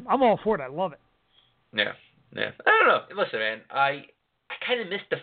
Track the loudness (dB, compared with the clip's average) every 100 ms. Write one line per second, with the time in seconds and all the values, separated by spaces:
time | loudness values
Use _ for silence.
0 | 0 4 4 4 2 -2 -2 -4 -4 -6
1 | _ _ _ _ _ _ _ -2 -2 -4
2 | _ _ _ -6 -6 -2 2 4 4 2
3 | 0 -4 -4 -2 -2 -4 -6 0 0 0
4 | -10 _ _ _ -18 -10 -4 -4 -4 -8
5 | -6 -6